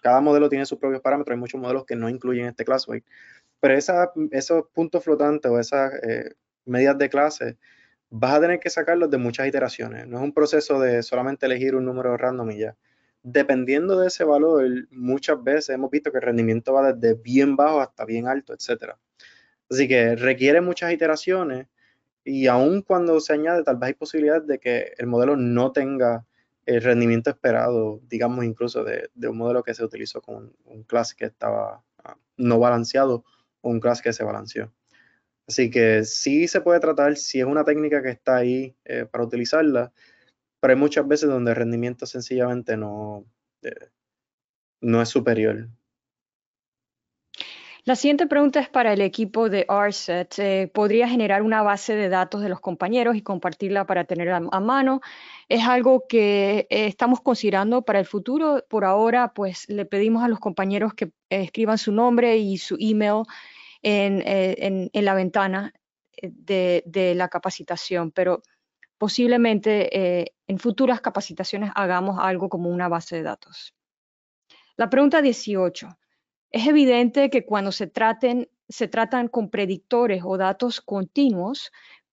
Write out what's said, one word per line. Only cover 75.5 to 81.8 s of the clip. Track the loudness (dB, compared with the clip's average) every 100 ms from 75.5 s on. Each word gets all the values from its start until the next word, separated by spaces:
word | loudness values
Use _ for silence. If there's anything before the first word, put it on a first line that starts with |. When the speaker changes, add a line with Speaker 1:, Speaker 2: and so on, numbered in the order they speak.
| -2 -2 -4 -18 -20 _ _ _ _ _
Speaker 2:
Es | -2 4
evidente | 6 6 6 4 2 2
que | 2 0
cuando | -2 -2
se | -6 -6
traten, | 0 0 2 0 0 -4 _ _
se | -8 -4
tratan | -2 -2 -2 -2
con | -4 -4
predictores | -4 -4 -4 _ 0 2 0
o | -4 -2
datos | 0 0 -4 -6
continuos, | -6 -6 -4 2 2 2 -4 -8 -14 -20